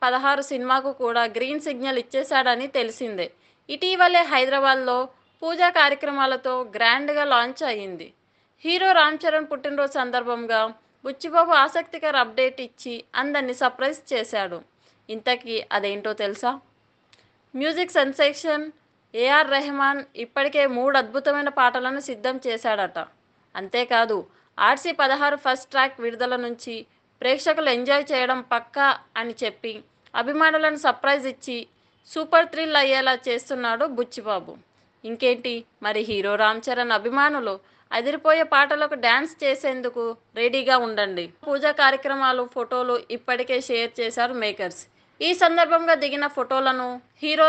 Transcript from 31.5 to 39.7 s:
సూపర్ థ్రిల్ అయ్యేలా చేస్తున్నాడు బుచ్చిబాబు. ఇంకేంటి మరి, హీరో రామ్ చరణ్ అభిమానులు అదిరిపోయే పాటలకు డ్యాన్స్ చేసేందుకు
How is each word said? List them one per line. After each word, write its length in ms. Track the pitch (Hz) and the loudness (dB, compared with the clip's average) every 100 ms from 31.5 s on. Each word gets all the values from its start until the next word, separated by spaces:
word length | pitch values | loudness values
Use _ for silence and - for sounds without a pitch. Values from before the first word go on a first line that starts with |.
| 240 - _ _ _ - | -10 -12 _ _ _ -10
సూపర్ 400 | 320 311 330 330 | -8 2 4 4
థ్రిల్ 260 | 302 320 294 | -2 0 2
అయ్యేలా 340 | 269 262 262 254 254 | 4 2 2 0 -2
చేస్తున్నాడు 560 | 240 - 254 233 180 302 240 | -6 -4 -6 -4 -2 -2 -4
బుచ్చిబాబు. 560 | 240 - 214 196 - - _ _ _ _ 220 | -6 -6 -6 -6 -6 -20 _ _ _ _ -12
ఇంకేంటి 480 | 226 254 247 247 233 233 - 208 | -2 0 0 -4 -8 -12 -8 -4
మరి, 160 | 214 220 | -2 -2
హీరో 240 | 202 202 208 214 | -2 0 2 2
రామ్ 200 | 220 247 | 0 -4
చరణ్ 280 | 247 240 214 | -2 0 0
అభిమానులు 560 | 226 269 294 294 220 190 _ _ - 226 | 0 2 2 0 -6 -8 _ _ -6 -4
అదిరిపోయే 460 | 247 294 311 320 320 | -2 0 4 4 4
పాటలకు 440 | 285 285 294 294 277 | 4 4 2 -2 0
డ్యాన్స్ 280 | 233 254 320 - | 2 2 0 -4
చేసేందుకు 600 | 285 269 285 | -2 0 -2